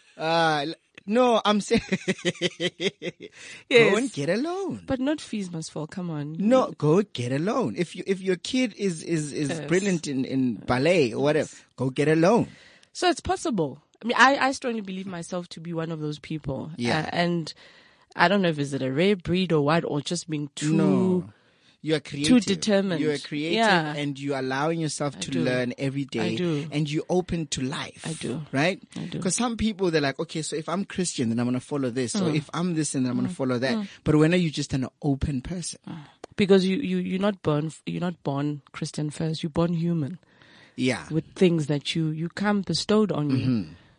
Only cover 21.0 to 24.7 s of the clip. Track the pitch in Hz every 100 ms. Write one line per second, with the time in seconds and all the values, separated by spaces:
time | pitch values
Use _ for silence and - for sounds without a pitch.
21 | 185 180 135 - _ _ _ _ 147 156
22 | - 139 147 247 202 180 214 196 196 160
23 | 151 143 - 147 156 220 226 180 156 147
24 | 143 135 139 139 131 131 156